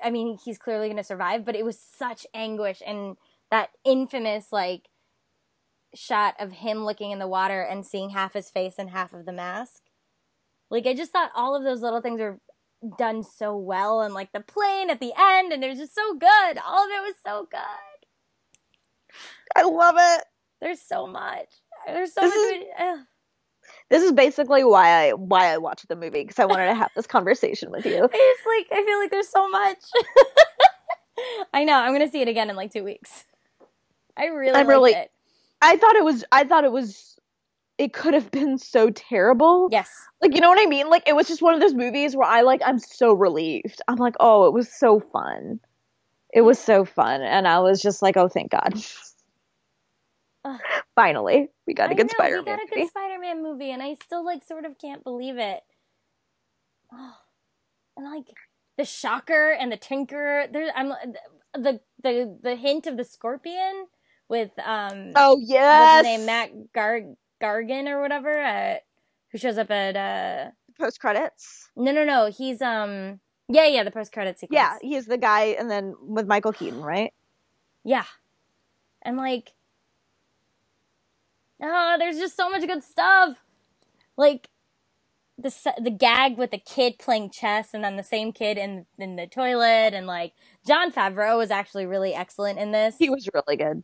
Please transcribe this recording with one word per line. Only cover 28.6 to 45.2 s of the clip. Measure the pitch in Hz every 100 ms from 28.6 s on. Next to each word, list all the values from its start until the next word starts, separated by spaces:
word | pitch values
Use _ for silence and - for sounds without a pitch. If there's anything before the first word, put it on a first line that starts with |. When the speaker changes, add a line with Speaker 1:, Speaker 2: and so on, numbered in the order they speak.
| -
Speaker 1:
like, | -
I | 415
feel | 403
like | 403
there's | 392 415
so | 403 392
much. | 392 403 381 -
<laughs> | 480 - - - - 640 - - - - 679 _ - 508 466 381
I | 277
know. | 302 277
I'm | 240
gonna | 277 302
see | 311
it | 233
again | 226 214
in, | 196
like, | 202
two | 214
weeks. | 196 - - - - _ _ _ _ _ _ _ _ -
I | 320
really | 311 262
Speaker 2:
I'm | 269 277
Speaker 1:
liked |
Speaker 2:
really | 269 254
Speaker 1:
it. | 196 - _ _ _ _ _
Speaker 2:
I | 311 339
thought | 453 440
it |
was, | 311 247 -
I | 262 285
thought | 330 285
it |
was, | 240 233 190 - _ _ _ _ _ _ -
it | 277
could | - 302
have | 302 220
been | 277 285 262
so | - 240 226
terrible. | - - 226 202 247 320 359 370
Speaker 1:
Yes. | 214 190 - - _
Speaker 2:
Like, | 359 285
you |
know | 339
what | 370
I | 415
mean? | 277 294
Like, | 339 -
it | 302
was | 302
just | 320
one | 330 330
of |
those | 381
movies | 262 247 277 285 269
where | 208
I, | 233
like, | 254 262 -
I'm | 254
so | - - 202
relieved. | 196 190 151 160 135 - - -
I'm | 240
like, | 247 233
"Oh, | 233 214 180
it |
was | 220 233
so | - 247 214
fun." | - -